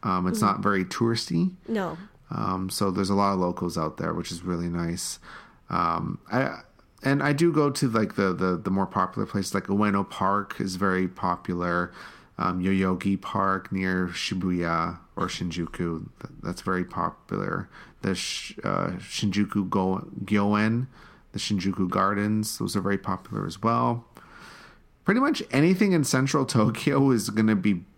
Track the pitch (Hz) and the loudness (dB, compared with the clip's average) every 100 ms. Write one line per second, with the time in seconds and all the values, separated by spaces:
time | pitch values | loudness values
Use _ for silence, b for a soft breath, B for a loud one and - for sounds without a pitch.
0 | 110 92 90 87 107 98 101 98 92 - | 0 0 0 2 2 2 2 0 -2 0
1 | 117 113 - 165 180 185 - 220 180 160 | 0 0 0 0 0 -2 -4 -4 -2 -6
2 | 202 - - - 98 92 92 - 101 92 | -14 -20 -10 -6 -4 -2 -4 0 0 2
3 | 95 98 101 98 90 87 87 85 78 - | 2 2 2 2 0 0 -4 -2 -4 -4
4 | 82 85 85 85 90 87 87 85 85 85 | -4 -4 -6 -8 -4 -2 -2 -2 -4 -4
5 | - - B B B B _ 87 85 82 | -6 -10 B B B B _ 0 2 0
6 | 87 - - 123 135 - - _ _ _ | -2 -8 -2 0 0 -4 -16 _ _ _
7 | 135 139 139 143 170 156 143 139 139 110 | 0 2 2 4 4 4 2 2 2 2
8 | 104 - 98 90 92 87 - 95 95 98 | 2 2 2 2 0 0 0 0 0 0
9 | 92 - 101 101 95 98 - 101 104 101 | -2 -2 -4 -4 -2 -4 0 2 4 2
10 | 95 - 95 101 101 - 95 90 98 92 | -2 0 0 2 -2 -6 -6 0 0 2
11 | 92 - 92 87 - 87 87 87 87 B | 0 -2 -4 -4 -4 -2 0 0 -2 B
12 | B B B - 92 90 92 98 95 92 | B B B -4 -2 0 2 2 2 2
13 | 98 98 - 98 98 95 - 95 92 92 | 0 -2 -2 0 0 0 -2 -2 0 0
14 | 90 90 - 95 90 90 85 82 85 85 | -2 -4 -4 -2 0 0 0 0 -2 -6
15 | - - 85 - 90 87 82 - 85 82 | -12 -6 -4 -4 -6 -4 -6 -4 -4 -4
16 | - - - - - 90 - 92 90 - | -8 -14 -16 -10 -8 -6 -2 -2 -2 -4
17 | 85 - - 50 50 - 101 B B B | -4 -6 -8 -4 -2 -4 -6 B B B
18 | - 92 - - - - - - 90 90 | -4 -2 -4 -8 -10 -6 -2 0 0 -4
19 | - - 107 95 101 104 95 101 95 92 | -8 -2 0 2 0 0 0 0 0 0
20 | - - 101 104 101 104 110 117 131 B | -4 -10 0 2 4 4 2 2 -2 B
21 | B B B 98 - 101 92 95 92 92 | B B B -8 -2 0 0 0 0 2
22 | 95 101 104 107 107 - 107 104 92 98 | 2 2 0 0 -2 -4 -2 -2 0 -2
23 | - 92 - 104 95 - 113 120 120 120 | -2 -6 -6 -6 -6 -2 0 2 2 0
24 | - B B B B B B B B _ | -6 B B B B B B B B _
25 | - 220 277 302 - 131 160 185 208 175 | 0 2 2 0 0 4 4 6 4 4
26 | 135 131 135 151 131 120 110 110 - 143 | 4 2 2 2 2 4 4 2 2 4
27 | 139 120 95 107 110 107 101 90 - | 6 4 2 2 4 4 4 0 -4